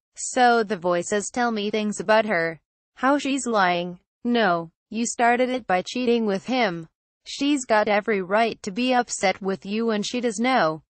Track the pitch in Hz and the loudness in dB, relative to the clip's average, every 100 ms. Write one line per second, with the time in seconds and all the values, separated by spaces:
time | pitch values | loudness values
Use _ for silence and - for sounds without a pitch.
0 | _ - - 262 247 233 208 196 175 175 | _ -14 -4 4 4 4 2 -2 0 0
1 | 170 208 196 254 240 214 208 220 208 202 | 0 -4 -4 -2 -2 -2 -2 -2 -4 -4
2 | 185 214 220 180 165 156 _ _ _ - | 2 2 2 0 -2 -6 _ _ _ -2
3 | 262 285 277 277 247 220 180 175 180 180 | 0 2 0 -4 0 2 2 0 -4 -10
4 | _ _ 240 240 208 175 165 _ - 214 | _ _ -2 2 2 2 -2 _ -10 -6
5 | 233 - 233 240 247 254 - 185 - 247 | -4 0 2 2 0 -2 -2 -2 -2 -4
6 | 247 233 220 190 - 254 220 170 165 _ | 0 2 2 -2 -2 0 0 -2 -10 _
7 | _ _ - - 285 294 254 214 214 208 | _ _ -14 -4 0 0 2 2 2 0
8 | 208 202 180 208 233 - 214 190 254 247 | 0 -2 0 0 0 -2 -8 -2 0 0
9 | 240 - 190 - 190 196 196 214 226 208 | 0 -2 -2 -2 -4 -6 -4 -4 -2 -2
10 | 202 247 240 196 247 254 160 156 | -2 -4 -4 -2 0 2 0 -2